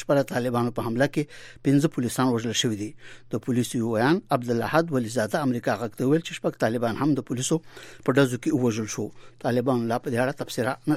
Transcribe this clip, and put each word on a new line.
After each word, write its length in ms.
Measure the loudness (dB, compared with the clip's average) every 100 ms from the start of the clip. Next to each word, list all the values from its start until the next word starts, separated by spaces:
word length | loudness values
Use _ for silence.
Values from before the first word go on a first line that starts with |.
شپه 140 | 2 2
د 100 | 2
طالبانو 400 | 0 0 0 0 -2
په 100 | -2
حمله 220 | 0 0
کې 100 | 0 -4 -6 -18 -4
پنځه 280 | 2 4 4 0
پولیسان 300 | -2 2 2
وژل 200 | 2 0 0
شوي 160 | 0 -2
دي. 80 | -6 -10 -18 -20 -8
د 100 | -6 -2
پولیسو 340 | 0 0 0
یو 140 | 0
ویان 260 | 2 4 2 0 -2
عبدالاحد 560 | 0 -2 2 0 2
ولیزاده 480 | 0 -2 -2 0 0 0
امریکا 260 | 0 0 -2
غږ 120 | -4 -2
ته 60 |
وویل 180 | 2 2 0
چې 60 | -6
شپږ 140 | -6 0 0
طالبان 360 | 0 -2 0
هم 80 | 0 0
د 80 | 0
پولیسو 280 | -4 0 -2 -2 -18 -20 -8
په 60 | 0 4
ډزو 220 | 4 2
کې 80 | 0
ووژل 360 | 0 2 0 -4
شو. 140 | -6 -8 -10 -20 -6
طالبانو 460 | -2 0 2 2 0
لا 80 | -2
په 100 | -2
دې 60 | 0
اړه 100 | 0 -2
تبصره 320 | -6 -4 -2 -2
نه 40 | 0